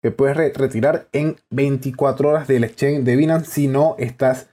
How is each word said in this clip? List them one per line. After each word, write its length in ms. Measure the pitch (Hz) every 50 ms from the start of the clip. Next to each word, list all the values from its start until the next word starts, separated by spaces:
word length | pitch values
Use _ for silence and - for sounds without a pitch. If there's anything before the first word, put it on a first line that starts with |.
que 100 | - 117
puedes 240 | - - 139 139 143
re-, 160 | 156 160 135 -
retirar 540 | 135 135 131 - 113 113 147 160 165 - _
en 240 | - 147 151 156 151 _ _ _
veinticuatro 760 | 120 131 139 143 139 127 131 139 127 - 143 139 127 120 135 147
horas 180 | 151 160 143
del 180 | - 135 120 117
exchange 400 | 113 - - 151 143 147 143 123
de 120 | 123 120
Binance 340 | 135 156 156 165 165 156 -
si 160 | - 151 143
no 300 | 135 131 143 151 160 - -
estás 500 | - 120 - _ 139 131 127 131 - _